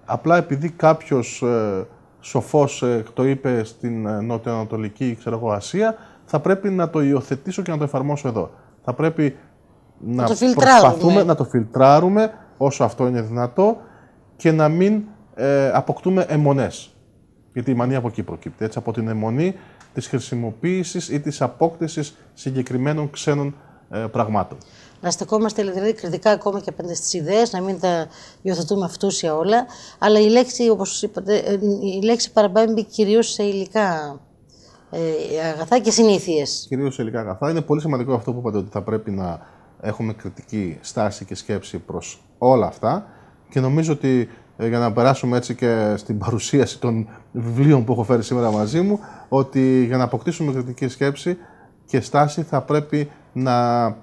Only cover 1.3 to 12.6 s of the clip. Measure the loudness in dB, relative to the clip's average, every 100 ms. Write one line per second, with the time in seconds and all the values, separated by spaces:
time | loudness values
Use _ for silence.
1.3 | -4 -2 0 0 -4 -8 -14 _ _ -4
2.3 | -4 0 2 2 0 -2 -2 -4 -2 0
3.3 | 0 0 -2 -4 -8 -8 -6 -4 -4 -4
4.3 | -6 -4 -6 -6 -6 -8 -6 -6 -6 -6
5.3 | -4 -2 -4 -4 -2 -2 -4 -14 -20 -4
6.3 | -2 0 0 0 -2 -2 0 2 0 0
7.3 | -8 -6 -8 -6 -4 -2 -2 -4 -4 -4
8.3 | -4 -6 -8 -20 _ -8 -2 -2 2 -2
9.3 | -2 -20 _ _ _ _ _ -6 0 0
10.3 | 2 2 4 8 10 8 6 4 6 4
11.3 | 2 2 -2 -2 6 8 8 6 2 0
12.3 | -2 -20 -2